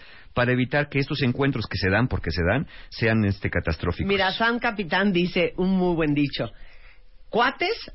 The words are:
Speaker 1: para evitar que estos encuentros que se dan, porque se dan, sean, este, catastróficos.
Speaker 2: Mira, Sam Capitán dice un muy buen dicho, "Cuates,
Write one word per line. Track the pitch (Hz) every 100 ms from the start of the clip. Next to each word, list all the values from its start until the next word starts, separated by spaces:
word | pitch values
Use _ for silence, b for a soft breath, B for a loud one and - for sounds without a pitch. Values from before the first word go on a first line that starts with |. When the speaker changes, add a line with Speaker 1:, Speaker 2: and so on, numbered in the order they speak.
| B B B 123
Speaker 1:
para | 120
evitar | 127 123 147 147
que | 139
estos | 135 147
encuentros | 123 123 139 131 -
que | 90
se | 92
dan, | 101 127
porque | 92 87
se | 90 85
dan, | 131 160 B B
sean, | - 113 113 101
este, | 98 101
catastróficos. | 90 - 78 - - 196
Speaker 2:
Mira, | 196 190
Sam | - 233 240
Capitán | 240 208 160 185 202
dice | 175 175 185 165 -
un | 185
muy | 185 180
buen | 165 151
dicho, | 147 143 - 113 - b b b b b - -
"Cuates, | 214 254 - 359 466 -